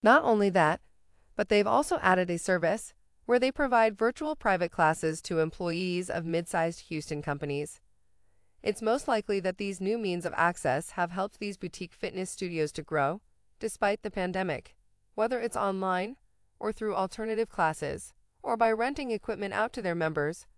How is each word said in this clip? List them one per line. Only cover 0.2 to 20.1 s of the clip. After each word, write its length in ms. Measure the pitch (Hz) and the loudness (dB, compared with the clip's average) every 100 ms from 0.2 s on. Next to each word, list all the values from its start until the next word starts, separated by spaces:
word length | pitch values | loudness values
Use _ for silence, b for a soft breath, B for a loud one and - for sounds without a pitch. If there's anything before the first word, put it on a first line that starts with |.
| 330 | 6
only 240 | 220 202 | 4 4
that, 320 | 185 151 175 _ _ _ _ _ - | 4 4 2 _ _ _ _ _ -4
but 100 | 202 | 2
they've 180 | 208 202 | 4 4
also 340 | 233 285 349 | 2 2 2
added 280 | 185 185 180 | 4 4 2
a 80 | 170 | -2
service 560 | - 180 165 214 - _ _ _ - | 0 0 2 0 -6 _ _ _ 0
where 140 | 247 | 2
they 140 | 262 | 2
provide 440 | - 277 233 226 202 | 0 2 4 4 2
virtual 380 | 226 - 302 311 | -2 0 -4 -2
private 380 | 220 185 170 | 0 2 0
classes 480 | - 160 165 160 160 | 2 2 4 -2 -4
to 180 | - 165 | -2 0
employees 720 | 160 - 175 170 185 175 180 | 0 0 -4 -2 -2 -2 -2
of 160 | - 165 | -4 -2
mid-sized 560 | 165 170 180 165 165 - | -2 -2 -2 -2 -2 -8
Houston 320 | 156 - 147 | -8 -6 -6
companies. 580 | 147 143 147 143 151 - _ _ _ _ _ _ _ _ | -4 -6 -4 -4 -6 -10 _ _ _ _ _ _ _ _
It's 200 | - 208 | -4 -2
most 260 | 220 254 - | 0 0 2
likely 320 | 226 - 202 | -2 0 -2
that 180 | 185 185 | -2 -4
these 220 | 202 190 | -6 -4
new 180 | 190 233 | -2 0
means 280 | 208 175 175 | 0 -2 -2
of 80 | - | 2
access 540 | 170 175 151 131 - | 2 2 0 0 -2
have 200 | - 175 | -4 -2
helped 280 | 180 202 - | -2 -4 -4
these 160 | 208 190 | -8 -6
boutique 380 | 180 - 175 | -10 -10 -12
fitness 360 | - - 185 185 | -8 -8 -6 -8
studios 440 | - 185 165 151 | -6 -6 -2 -2
to 100 | - | -4
grow, 380 | 147 156 139 190 _ _ _ _ | -4 0 0 -2 _ _ _ _
despite 440 | 220 - 202 208 | -8 0 0 0
the 100 | 214 | -4
pandemic, 640 | 196 185 185 185 135 - _ _ _ _ - | -4 -2 -2 -2 -4 -8 _ _ _ _ -2
whether 240 | 226 247 | 0 0
it's 160 | 226 - | -2 -2
online 600 | 202 190 190 180 202 269 _ _ _ _ | -2 0 0 0 -2 -8 _ _ _ _
or 140 | 208 | -8
through 200 | 214 214 | -4 -4
alternative 540 | 196 190 - 220 220 226 | -2 -2 -4 -4 -2 -2
classes, 680 | - 165 156 143 143 - _ _ _ | 0 0 0 -6 -6 -10 _ _ _
or 140 | - 226 | -4 2
by 120 | 226 | 4
renting 420 | 220 240 285 226 | 4 0 -2 -4
equipment 420 | 214 - 196 196 | -4 -4 -6 -4
out 180 | 196 220 | -2 -2
to 100 | - | -2
their 140 | 185 170 | -4 0
members. 500 | 160 | 0